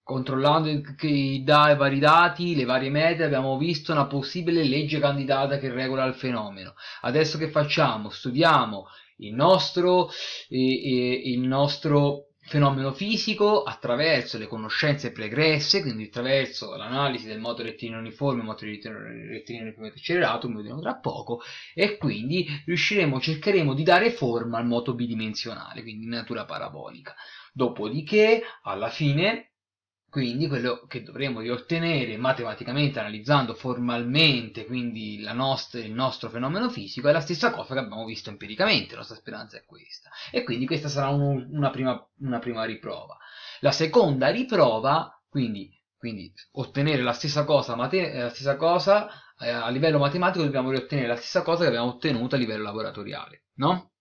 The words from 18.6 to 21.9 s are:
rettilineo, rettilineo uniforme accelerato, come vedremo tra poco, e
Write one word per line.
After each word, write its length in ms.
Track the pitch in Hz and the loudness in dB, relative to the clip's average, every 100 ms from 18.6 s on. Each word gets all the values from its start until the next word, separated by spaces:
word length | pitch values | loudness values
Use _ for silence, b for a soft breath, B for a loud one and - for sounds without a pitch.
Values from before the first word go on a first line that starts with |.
rettilineo, 380 | 107 107 113 107 | -10 -10 -12 -14
rettilineo 640 | 110 113 110 110 - 117 110 | -14 -14 -12 -14 -12 -12 -12
uniforme 220 | 110 110 | -12 -16
accelerato, 580 | - - 175 135 117 123 | -12 -2 0 2 0 -4
come 140 | 110 | -8
vedremo 200 | 104 131 | -8 -8
tra 160 | 160 - | -8 -6
poco, 460 | - - - 240 B B B | -6 -8 -8 -8 B B B
e 240 | - 202 | -2 -2